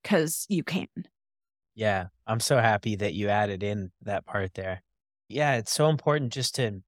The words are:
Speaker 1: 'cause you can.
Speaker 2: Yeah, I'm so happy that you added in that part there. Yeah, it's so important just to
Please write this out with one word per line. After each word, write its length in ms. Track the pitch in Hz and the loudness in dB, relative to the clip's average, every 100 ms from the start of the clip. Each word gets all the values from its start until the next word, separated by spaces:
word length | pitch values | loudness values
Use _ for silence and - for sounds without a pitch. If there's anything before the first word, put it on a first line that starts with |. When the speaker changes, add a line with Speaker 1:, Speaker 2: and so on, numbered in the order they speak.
Speaker 1:
'cause 420 | - 190 160 - - | 0 2 2 -2 -2
you 140 | 180 | -2
can. 240 | - 180 - - - _ _ _ _ _ _ 110 | -2 -4 -6 -10 -14 _ _ _ _ _ _ -2
Speaker 2:
Yeah, 320 | 107 95 90 - - | 0 0 -2 -10 -4
I'm 120 | 113 | -2
so 180 | - 135 | 2 4
happy 380 | 113 104 117 101 | 4 4 0 -2
that 160 | 101 | -2
you 160 | 85 101 | 0 0
added 340 | 104 104 98 | 2 2 -2
in 280 | 101 104 92 - | -4 -4 -6 -10
that 240 | 104 98 - | -6 -6 -4
part 280 | 104 95 - | -4 -4 -4
there. 260 | 95 90 - _ _ _ - | -6 -8 -10 _ _ _ -8
Yeah, 260 | 123 147 123 | -2 0 0
it's 160 | 110 | 0
so 160 | - 151 | 2 4
important 440 | 151 - 151 127 | 4 2 0 0
just 220 | 131 123 - | -2 -4 -2
to 260 | 117 98 | -2 -4